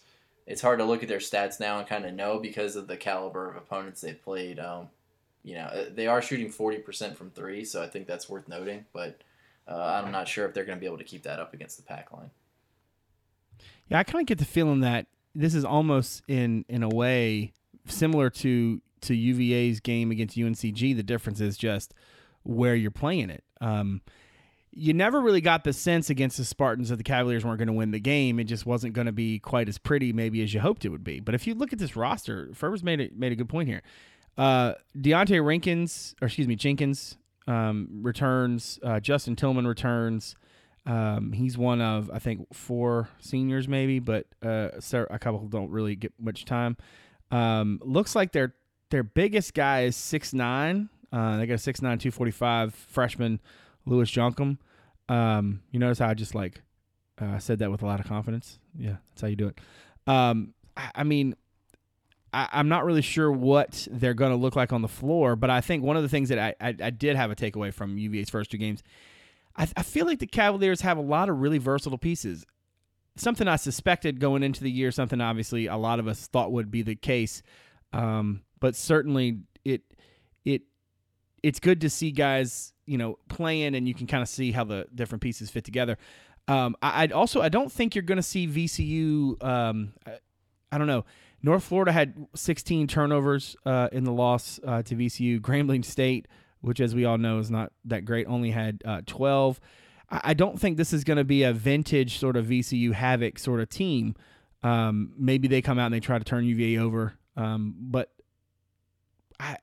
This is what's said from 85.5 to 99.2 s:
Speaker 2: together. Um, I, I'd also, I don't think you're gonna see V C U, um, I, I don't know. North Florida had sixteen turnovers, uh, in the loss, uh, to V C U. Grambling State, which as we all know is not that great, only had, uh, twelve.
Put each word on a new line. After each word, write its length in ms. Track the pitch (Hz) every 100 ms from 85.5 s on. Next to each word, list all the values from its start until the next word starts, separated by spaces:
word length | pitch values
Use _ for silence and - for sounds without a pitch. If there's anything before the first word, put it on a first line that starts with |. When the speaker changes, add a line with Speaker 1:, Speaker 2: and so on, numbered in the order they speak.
| 117 107
Speaker 2:
together. 320 | 120 120 110 - - - _ -
Um, 300 | 135 123 117
I, 220 | 139 127
I'd 80 | 160
also, 300 | 156 233 269
I 80 | 165
don't 200 | 196 277
think 240 | - 233
you're 100 | 208
gonna 200 | 175 190
see 220 | 175 190 170
V 220 | 147 170
C 160 | -
U, 540 | 151 160 160 151 139 113
um, 500 | 131 123 117 110 104 - -
I, 120 | 113 _ _ _ _ -
I 60 | 147
don't 100 | 151
know. 160 | 127 - - - _
North 200 | 143 185
Florida 280 | - 180 185
had 360 | 165 139 147 147 -
sixteen 500 | - 156 - 165 147
turnovers, 720 | 156 147 147 139 139 - - 139
uh, 240 | 127 123
in 120 | 127
the 80 | 127
loss, 460 | 120 123 123 - -
uh, 200 | 131 117
to 120 | 110 117
V 140 | 120
C 140 | -
U. 180 | 120 117
Grambling 420 | 107 139 143 135
State, 440 | 113 - 131 127 - - _ _
which 200 | 120 120
as 140 | 123
we 100 | 120
all 140 | 120 113
know 220 | 113 110
is 100 | 110
not 220 | 113 107 _ 117
that 200 | 110 104
great, 220 | 117 110
only 240 | 120 117
had, 300 | 113 110 104 113
uh, 160 | 98 -
twelve. 520 | -